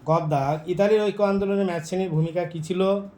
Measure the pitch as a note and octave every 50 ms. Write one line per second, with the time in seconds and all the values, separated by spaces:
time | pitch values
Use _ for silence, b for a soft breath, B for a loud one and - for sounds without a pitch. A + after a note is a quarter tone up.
0 | - D#3 D#3+ E3+ D#3 D3+ D3+ C#3 C3+ C#3 D#3 D3+ - F3 F3+ - G3 G#3 A3 G#3+
1 | G#3+ G3+ F#3+ G3+ G#3 G3 G3 G3 G3+ G3 G3+ G3 G3 F#3 E3+ E3 D#3 - F#3 F#3
2 | F#3+ F#3 D#3+ D#3 D#3+ E3 D#3+ F3+ F3 D#3+ E3+ E3 D#3 - F3+ F3+ F#3+ F#3+ G3+ G3+
3 | G3+ - -